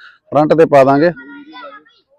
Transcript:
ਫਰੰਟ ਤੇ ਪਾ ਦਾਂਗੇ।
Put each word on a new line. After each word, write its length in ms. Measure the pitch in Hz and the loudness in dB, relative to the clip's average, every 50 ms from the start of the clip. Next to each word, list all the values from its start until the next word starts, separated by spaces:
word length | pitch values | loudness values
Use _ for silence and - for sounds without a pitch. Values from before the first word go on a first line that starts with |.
| - - _ _ _ _ | -20 -20 _ _ _ _
ਫਰੰਟ 220 | 123 139 151 156 160 | -2 -2 0 0 2
ਤੇ 100 | 156 165 | 2 2
ਪਾ 200 | 151 147 139 131 | 4 4 4 4
ਦਾਂਗੇ। 260 | 135 139 143 156 175 165 - - - - - - 311 320 - - 277 262 - _ _ _ _ _ _ _ | 4 2 0 0 -2 -4 -6 -12 -20 -20 -20 -20 -20 -20 -20 -20 -20 -20 -20 _ _ _ _ _ _ _